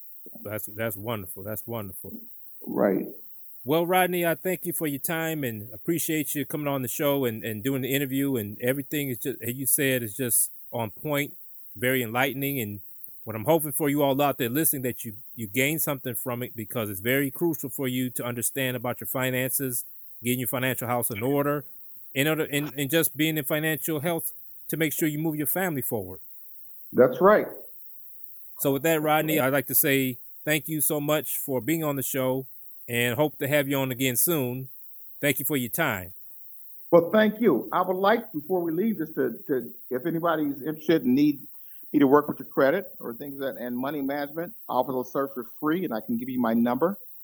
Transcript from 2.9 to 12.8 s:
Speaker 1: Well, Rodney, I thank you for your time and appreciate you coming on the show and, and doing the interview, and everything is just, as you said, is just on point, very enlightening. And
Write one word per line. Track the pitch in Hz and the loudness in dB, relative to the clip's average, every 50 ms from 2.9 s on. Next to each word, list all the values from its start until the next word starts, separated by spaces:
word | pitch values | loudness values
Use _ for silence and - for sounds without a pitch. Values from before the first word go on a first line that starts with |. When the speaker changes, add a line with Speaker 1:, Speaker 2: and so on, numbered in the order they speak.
| 92 - - - - - - - - - - - - - - | 2 2 -2 -6 -10 -14 -16 -18 -18 -20 -20 -18 -18 -8 -2
Speaker 1:
Well, | 120 151 165 175 | 0 2 2 4
Rodney, | 165 185 185 180 180 180 175 170 | 4 4 4 4 4 2 2 2
I | 170 160 | 2 2
thank | - - 185 180 - - | 0 0 -2 -2 -2 -2
you | 175 160 | -4 -2
for | - 165 | -2 -2
your | 151 143 131 | -2 -2 -2
time | - - 165 160 160 160 160 151 | -2 -2 -2 -2 -2 -2 -2 -2
and | 139 120 110 104 104 117 | -2 -2 -4 -4 -8 -12
appreciate | - - - - 170 156 - - 156 156 143 - - | -14 -6 -2 0 0 0 0 0 0 0 0 -2 -2
you | 147 131 | -4 -4
coming | - - 151 147 143 | -2 -4 -4 -2 -2
on | 139 135 | -2 -2
the | 127 117 | -2 -2
show | - - 156 143 143 139 131 | -2 0 2 2 4 4 2
and, | 117 110 110 | 0 0 -2
and | - 113 107 104 98 | -4 -4 -4 -2 -2
doing | 135 139 131 | -2 0 0
the | 127 127 135 | 0 0 0
interview, | 139 143 131 135 135 139 139 131 | 0 0 0 0 0 0 2 0
and | 117 104 104 104 - | 0 -2 -4 -6 -2
everything | - 123 135 143 135 - 156 147 143 135 | 0 0 0 0 -2 -4 -2 -2 -2 -2
is | 120 | -4
just, | - - 143 - - | -4 -4 -6 -6 -6
as | 113 117 123 | -4 -6 -4
you | 135 135 | -2 0
said, | 123 - - 139 135 131 123 | 2 2 4 4 4 2 2
is | 120 104 101 | 0 -2 -4
just | - 131 117 - - - - - - - - | -2 0 2 2 2 2 2 -2 -8 -12 -8
on | - 120 113 104 | -4 -4 -4 -4
point, | - - - 151 147 143 147 - - - - - - - - - - | -4 -6 -4 -2 0 0 -2 -2 -6 -14 -20 -20 -18 -18 -18 -18 -6
very | 101 120 123 131 131 | 0 2 2 4 2
enlightening. | 120 110 113 123 135 143 117 139 139 139 139 131 | 2 0 2 2 2 2 0 -2 -2 -2 -2 -2
And | 110 104 101 101 | -4 -4 -6 -8